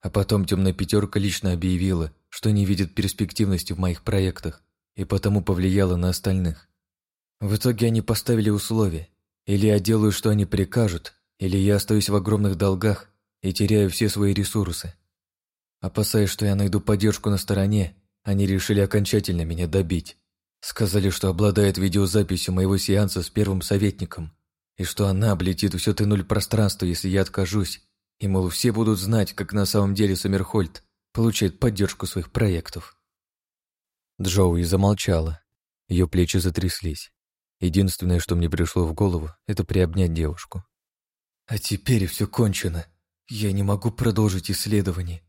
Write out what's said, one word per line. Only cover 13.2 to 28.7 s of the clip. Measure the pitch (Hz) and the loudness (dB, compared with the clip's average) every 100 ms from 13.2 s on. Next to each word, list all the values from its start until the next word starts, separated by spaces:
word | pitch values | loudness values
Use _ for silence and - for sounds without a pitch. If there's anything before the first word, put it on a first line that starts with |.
| _ _ | _ _
и | 95 | -6
теряю | 92 101 107 101 | 0 2 4 2
все | 85 107 | 2 -2
свои | 101 101 | 0 0
ресурсы. | 101 98 110 90 85 87 - _ _ _ _ _ _ _ _ | 0 -2 -2 -2 -4 -10 -16 _ _ _ _ _ _ _ _
Опасаясь, | 92 - 104 110 98 | -6 -2 0 2 0
что | - | 0
я | 104 | -2
найду | 98 101 98 | 0 0 0
поддержку | - 104 104 104 - | 0 0 2 0 -2
на | 98 | -2
стороне, | - 98 98 104 90 - _ _ | 0 0 2 2 0 -6 _ _
они | - 98 98 | -4 0 2
решили | 95 - 104 | 0 2 2
окончательно | 98 107 101 107 98 87 80 | 4 2 2 0 0 -2 -2
меня | 82 87 | -4 0
добить. | 92 87 85 - - _ _ _ _ | 0 0 -2 -4 -20 _ _ _ _
Сказали, | - - 107 101 95 | -14 -2 0 2 0
что | 92 98 | 0 -2
обладает | 87 104 101 101 92 | 2 2 4 2 2
видеозаписью | 95 87 95 104 95 92 - | 0 2 2 2 0 -2 -2
моего | 92 95 98 | 0 2 0
сеанса | - 98 101 95 | 2 2 2 -2
с | 85 | -4
первым | - 104 95 | -2 0 0
советником, | - 101 101 - 87 - 78 _ _ _ _ _ | 0 0 0 -2 -10 -10 -14 _ _ _ _ _
и | |
что | 92 - 101 | -8 -2 0
она | 95 110 | 2 2
облетит | 95 90 90 101 | 0 0 0 -2
все | 90 - | -2 -2
Т | 98 104 | 0 2
нуль | 104 | 0
пространство, | 92 101 - 107 104 - 90 | 0 -2 0 0 0 0 -4
если | 85 98 | -2 -2
я | 95 | 0
откажусь, | 95 - 92 104 95 - _ _ _ _ | 0 -2 -2 -2 -2 -6 _ _ _ _
и, | 98 | -2
мол, | 95 92 | 0 0
все | - 123 | 0 0